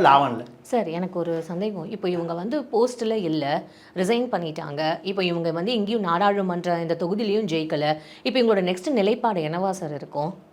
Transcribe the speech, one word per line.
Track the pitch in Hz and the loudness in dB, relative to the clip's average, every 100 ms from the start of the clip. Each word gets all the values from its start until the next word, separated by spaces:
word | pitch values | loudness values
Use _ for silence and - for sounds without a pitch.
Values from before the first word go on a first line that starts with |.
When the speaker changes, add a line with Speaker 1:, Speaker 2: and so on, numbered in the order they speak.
| 156 | 8
Speaker 1:
லாபம் | 139 139 | 8 6
இல்ல. | 113 107 - - | -2 -8 -16 -2
Speaker 2:
சார், | 247 170 165 | -2 0 -2
எனக்கு | 180 180 | -4 -4
ஒரு | 170 165 160 | -2 -2 -4
சந்தேகம். | 175 214 190 160 | -4 -4 -6 -8
இப்போ | 220 185 | -4 -2
இவங்க | 175 165 170 | -2 -2 -4
வந்து | 202 294 - | -2 -4 0
போஸ்ட்ல | 359 247 - 220 220 170 | 2 2 0 -2 0 0
இல்ல, | 156 139 165 - - - 185 | 0 0 -2 -2 -20 -12 -2
ரிசைன் | 185 233 247 | 0 2 0
பண்ணிட்டாங்க. | 196 170 156 151 143 156 170 190 | -2 -4 -6 -8 -2 -2 -2 -4
இப்போ | 196 | -2
இவங்க | 180 170 165 165 | 0 0 0 -2
வந்து | 190 240 | 0 0
எங்கேயும் | 202 226 175 | 0 0 0
நாடாளுமன்ற | 170 202 202 190 175 175 170 | 2 4 2 0 -2 0 -2
இந்த | 165 165 | 0 -2
தொகுதியிலையும் | 175 208 214 214 208 | -2 -2 0 0 0
ஜெயிக்கல. | 160 156 156 147 156 - - | -2 0 0 0 -2 -4 -6
இப்போ | 254 254 | -2 2
இவங்களோட | 233 202 180 | 4 4 2
நெக்ஸ்ட் | 180 311 254 | 0 0 2
நிலைப்பாடு | 196 247 233 190 151 | 2 2 0 0 -2
என்னவா | 170 190 190 | -2 -2 -2
சார் | 160 143 | -6 -8
இருக்கும்? | - 147 156 190 - | -8 -4 -4 -6 -16